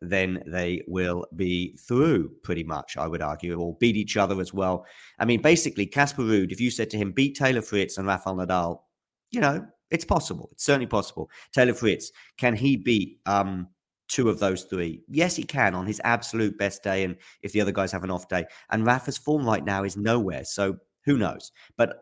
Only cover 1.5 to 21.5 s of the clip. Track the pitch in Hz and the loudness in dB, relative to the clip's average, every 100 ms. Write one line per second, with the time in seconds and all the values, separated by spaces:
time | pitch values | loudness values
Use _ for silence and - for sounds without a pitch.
1.5 | 90 87 - - 123 160 110 - - - | 0 -2 -6 0 2 4 4 0 -6 -6
2.5 | 85 78 73 - - 80 82 76 78 87 | -6 -4 -8 -6 -6 -4 -4 -4 -6 -6
3.5 | 85 85 82 117 107 101 107 95 95 90 | -4 -6 2 2 2 0 0 0 0 -4
4.5 | 98 92 90 - - - - 113 117 156 | -2 0 -2 -6 -20 -12 -2 2 4 4
5.5 | 165 151 - 98 143 143 139 113 107 90 | 4 2 -2 -2 0 0 0 2 2 2
6.5 | 95 120 - 110 107 98 90 139 139 131 | 0 -2 -2 -4 -2 -2 2 0 2 2
7.5 | 123 - 101 92 - 95 92 95 92 90 | 2 0 0 0 -2 -2 -2 -2 -4 0
8.5 | 90 85 - _ _ _ _ _ 233 143 | 0 0 -6 _ _ _ _ _ 0 0
9.5 | 160 - _ - 170 - 175 - 87 - | 0 -6 _ -4 -2 0 0 0 -8 -12
10.5 | - - 139 120 107 - - 76 - - | -4 2 2 2 -2 -2 -8 -12 -14 -4
11.5 | 131 123 117 110 87 - - - - 123 | 2 2 4 2 2 -2 -14 -20 -2 0
12.5 | 107 139 123 113 110 - - 95 101 98 | 2 2 2 4 2 2 -6 0 0 0
13.5 | 92 90 _ _ _ - - 117 - 98 | -4 -8 _ _ _ -6 0 2 2 0
14.5 | 92 - 92 85 - - 143 180 - - | 0 -4 -4 -4 -6 -4 0 0 -2 -4
15.5 | 139 104 92 95 104 117 117 - 113 107 | 2 2 2 -4 -2 0 0 -2 -2 0
16.5 | 104 101 - 101 95 95 90 - _ 101 | 0 -2 -2 -2 0 -2 -6 -16 _ -4
17.5 | 104 101 98 95 95 95 90 - 92 80 | 0 0 0 -2 -4 -4 -6 -4 -4 -4
18.5 | - - 107 113 127 - - - 151 120 | -10 -4 0 2 0 -2 -6 -2 0 2
19.5 | 101 82 98 98 95 107 120 95 69 80 | 0 0 -2 -2 -2 0 0 0 -4 -6
20.5 | - 98 92 _ _ - 135 92 - - | -2 -2 -2 _ _ 0 2 0 -4 -14